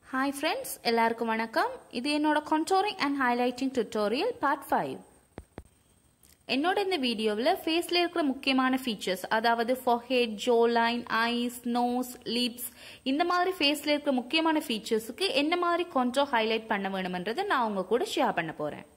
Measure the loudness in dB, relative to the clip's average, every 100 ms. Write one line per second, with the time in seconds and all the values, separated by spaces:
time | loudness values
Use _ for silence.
0 | -4 -2 -2 0 -2 -2 -6 -4 0 4
1 | 2 2 -2 -2 0 0 0 -4 -10 -6
2 | -2 2 4 2 2 0 2 2 2 -2
3 | -2 0 2 2 0 0 -2 0 -2 0
4 | 0 0 -2 0 0 0 0 0 0 -6
5 | -14 _ _ -20 -18 -20 -20 _ _ _
6 | _ _ -20 -20 -4 0 2 2 0 0
7 | 0 0 0 0 0 0 0 0 2 0
8 | 2 0 0 0 0 2 2 0 -2 -4
9 | -2 -4 0 2 2 2 0 0 2 0
10 | 2 0 0 -2 2 4 6 4 2 0
11 | -2 0 2 0 -2 -4 -4 0 0 0
12 | -4 -8 -4 -2 -2 -4 -12 -14 -20 -8
13 | -4 0 2 2 0 2 2 2 0 0
14 | 2 -2 0 0 2 0 0 -6 -2 -2
15 | -2 -6 -2 0 0 0 0 0 0 0
16 | 0 0 2 2 0 -2 -2 -2 -2 -4
17 | -4 -4 -4 -4 0 0 0 -2 0 0
18 | 0 0 0 0 -4 -6 -6 -8 -16